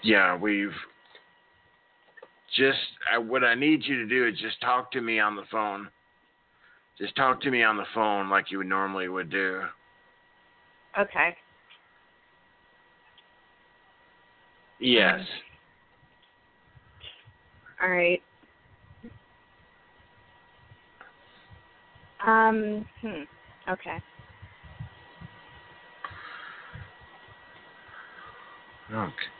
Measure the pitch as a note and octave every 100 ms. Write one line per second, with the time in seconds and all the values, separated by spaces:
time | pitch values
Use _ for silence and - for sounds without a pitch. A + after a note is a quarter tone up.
0 | A2 G#2 F#2 F2+ G#2 G2+ G2+ F2 - -
1 | _ - _ _ _ _ _ _ _ _
2 | _ - - _ _ - C3+ C3+ - -
3 | - A#2 A2+ C3 B2 A#2 D3 D#3 B2 C3+
4 | A2 B2+ A#2+ F#2+ A2 A2 A#2+ B2 B2 C3+
5 | A#2 A2+ G#2+ G#2 - A2 G#2+ G2+ G2+ _
6 | _ _ _ _ _ _ _ _ _ -
7 | G2+ - C3+ B2+ C#3+ B2 A2+ G#2+ G2 -
8 | A2 G2+ G2 G2 F#2+ G2 F#2 F#2+ G2 F#2+
9 | F#2 F#2 F2+ F#2+ F#2+ F#2 F#2+ - _ _
10 | _ _ _ _ _ _ _ _ _ G#3
11 | G3+ - D#3+ F3 _ _ _ - _ _
12 | _ _ _ _ _ _ _ _ _ _
13 | _ - _ _ _ _ _ _ _ _
14 | _ _ _ _ _ _ _ - B2+ A#2+
15 | F#2+ F2+ F#2+ - - - _ _ _ _
16 | _ _ _ _ _ _ _ - _ -
17 | - - - _ _ _ - - F#3 F3+
18 | F3 F3 _ _ _ _ _ - - -
19 | - - _ _ _ _ _ _ _ _
20 | _ _ _ - _ _ - - _ _
21 | - _ - - - - - - - -
22 | - _ A3 A3 A3 A3 G#3+ G#3+ A3 -
23 | A3+ F3 - - - - - F#3 - E3
24 | - - - - - - - - - -
25 | - - - - - - - - - -
26 | - - - - - - - - - -
27 | - - - - - - - - - -
28 | - - - - - - - - - A2
29 | F#2+ - - -